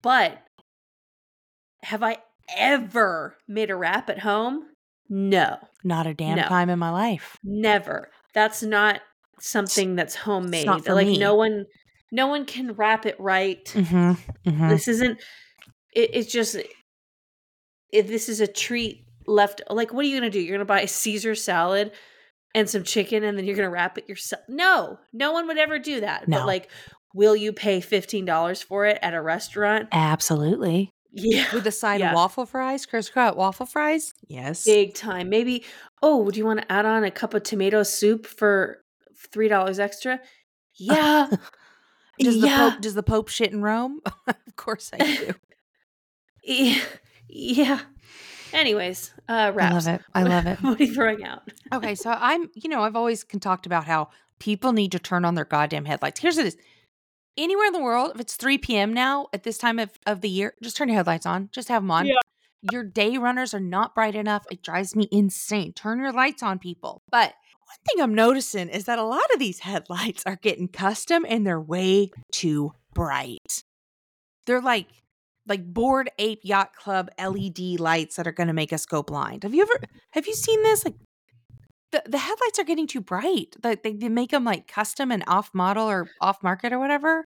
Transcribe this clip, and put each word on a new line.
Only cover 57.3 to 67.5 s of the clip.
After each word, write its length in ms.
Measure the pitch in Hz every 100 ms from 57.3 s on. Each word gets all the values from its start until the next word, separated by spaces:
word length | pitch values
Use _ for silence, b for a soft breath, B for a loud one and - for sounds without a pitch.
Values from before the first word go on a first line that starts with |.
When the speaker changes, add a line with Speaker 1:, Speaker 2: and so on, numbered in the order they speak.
| -
Speaker 2:
Anywhere 300 | 330 392 415
in 60 |
the 100 | 339
world, 300 | 254 240 285
if 60 | 220
it's 160 | 233 -
three 220 | 254 277
P 180 | 277 220
M 160 | 202
now 320 | 233 254 285 277
at 100 | 196
this 160 | 233 214
time 200 | 240 233
of, 100 | 208 _ -
of 140 | 202
the 100 | 208
year, 240 | 185 202 _
just 140 | 233 -
turn 120 | 285
your 80 | 214
headlights 300 | 175 165 175
on. 220 | 175 196
Just 160 | - 240
have 140 | 233
'em 80 | 190
on. 160 | 165 277
Speaker 1:
Yeah. 80 | 254 - _ _ _ 196
Speaker 2:
Your 120 | 240
day 340 | 214 220 208 254
runners 340 | 247 247 254
are 60 | 202
not 340 | 185 185 226
bright 200 | - 220
enough. 320 | 208 208 208 -
It 120 | 180
drives 320 | - 175 190 208
me 120 | 208
insane. 640 | 202 202 - - 208 165
Turn 260 | - 208 233
your 140 | 269
lights 300 | 233 226 -
on, 160 | 208 185
people. 440 | 180 175 - - _
But 240 | 240 214 - b